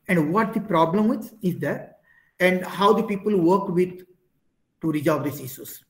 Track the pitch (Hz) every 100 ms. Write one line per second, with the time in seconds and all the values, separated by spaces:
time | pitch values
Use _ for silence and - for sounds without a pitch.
0 | - 175 147 202 214 214 - 170 165 202
1 | 214 269 - - 180 135 143 226 - -
2 | _ _ _ - 180 185 - 175 202 214
3 | 220 196 214 202 165 190 190 175 180 -
4 | - _ _ _ _ _ _ - 165 151
5 | 147 147 143 - 131 - - -